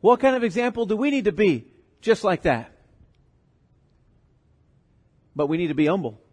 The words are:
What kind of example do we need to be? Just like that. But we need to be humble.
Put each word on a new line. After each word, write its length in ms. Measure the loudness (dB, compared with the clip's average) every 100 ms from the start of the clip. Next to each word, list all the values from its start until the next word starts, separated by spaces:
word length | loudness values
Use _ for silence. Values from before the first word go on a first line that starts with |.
What 200 | 4 4
kind 160 | 4 2
of 80 |
example 420 | -2 -2 -4 -4 -4
do 100 | -2
we 140 | 0
need 140 | 0
to 80 | -2
be? 320 | 2 2 2 -4 _ _ _
Just 240 | -2 0
like 180 | 0 0
that. 300 | 0 -2 -4 _ _ _ _ _ _ _ _ _ _ _ _ _ _ _ _ _ _ _ _ _ _ _ _ _ _
But 140 | -4 -2
we 80 | 0
need 100 | -2
to 60 |
be 120 | 0 0
humble. 340 | 0 -4 -10 _